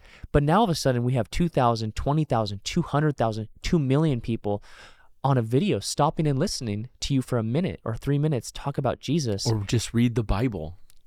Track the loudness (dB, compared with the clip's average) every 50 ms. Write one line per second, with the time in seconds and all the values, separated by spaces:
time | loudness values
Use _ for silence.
0 | -18 -20 -20 -20 -14 0 0 2 4 4 4 4 4 2 0 0 0 0 2 2
1 | 0 0 0 0 -2 -2 0 0 0 0 2 2 2 4 2 0 -2 -4 -4 -4
2 | -2 0 0 0 0 2 2 0 0 -2 -4 -8 -8 -4 -2 -2 -2 0 0 0
3 | 0 0 0 0 0 0 0 -4 -8 -10 -14 -8 -2 0 2 2 2 4 2 4
4 | 4 2 0 -2 -2 -4 -4 -4 -2 -4 -4 -4 -6 -12 -20 -20 -20 -20 -20 _
5 | -20 -20 -18 _ 0 2 2 2 2 2 2 2 2 2 0 -2 -2 -4 0 2
6 | 2 2 2 0 0 0 2 0 0 -2 -2 -6 -4 -4 -4 -6 -6 -10 -10 _
7 | -4 0 0 0 0 0 -2 -2 0 0 0 -2 -2 -2 -6 -6 -6 -6 -6 -4
8 | -2 -2 0 0 0 0 0 -2 -4 -8 -12 -8 -8 -6 -4 -2 -2 -2 -2 -2
9 | -4 -2 -2 0 0 -2 -2 -2 0 0 0 0 0 0 0 0 0 0 0 2
10 | 2 2 2 -2 0 0 0 0 0 -2 -2 -4 -8 -10 -12 -14 -18 -20 -20 -20
11 | -20